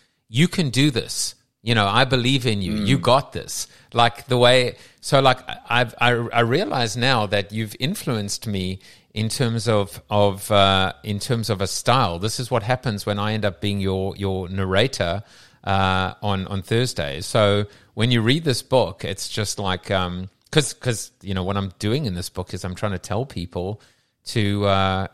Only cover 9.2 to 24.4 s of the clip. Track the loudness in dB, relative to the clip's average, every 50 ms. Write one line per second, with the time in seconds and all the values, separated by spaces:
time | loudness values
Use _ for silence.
9.2 | -4 -4 -2 -2 -2 0 0 -2 0 0 0 0 0 -2 -6 -16 -8 _ 2 4
10.2 | 4 4 2 -2 -2 2 4 6 6 6 6 4 2 0 -2 -6 -8 -6 -6 -6
11.2 | -2 -2 -2 -2 0 -2 -2 -2 -2 -4 -4 -4 0 2 2 2 2 0 0 -2
12.2 | -4 -4 -4 -6 -4 -2 -2 -2 0 0 -2 -2 -2 -4 -6 -4 -4 -4 -2 -2
13.2 | -2 -2 -2 -2 -2 -2 -4 -2 -4 -4 -2 -2 -2 -2 -2 -2 -2 -4 -4 -4
14.2 | -4 -4 -4 -4 -6 -6 -4 -4 -2 2 4 4 2 2 0 -2 -2 -2 -2 -4
15.2 | -6 -12 -20 -20 -20 -20 _ _ -4 -2 0 2 2 2 2 0 0 -2 -4 -6
16.2 | -4 -4 -2 -2 -4 -6 -6 -8 -4 -2 0 0 0 -2 -4 -6 -6 -6 -6 -8
17.2 | -8 -2 2 4 4 4 4 2 0 -4 -8 -18 _ _ _ -2 0 2 2 2
18.2 | 4 2 2 2 0 -2 -2 -2 -2 2 2 2 2 2 -2 -8 -8 -8 -8 -8
19.2 | -10 -8 -6 -4 -4 -4 -4 -4 -2 -2 -4 -4 -2 -2 -2 -2 -2 -2 -6 -8
20.2 | -10 -12 -14 _ _ _ 0 0 0 0 -6 -6 -6 -6 -4 -6 -8 -12 _ _
21.2 | -10 -6 -4 -4 -2 -2 -2 -2 -4 -4 -6 _ -2 -2 0 0 -2 -4 -4 -6
22.2 | -8 -8 -8 -8 -8 -8 -10 -8 -8 -8 -6 -6 -4 -4 -4 -6 -6 -4 -4 -4
23.2 | -4 -6 -6 -10 -10 -8 -6 -6 -6 -6 -8 -10 -14 _ _ _ _ _ _ _
24.2 | _ -6 -2 -2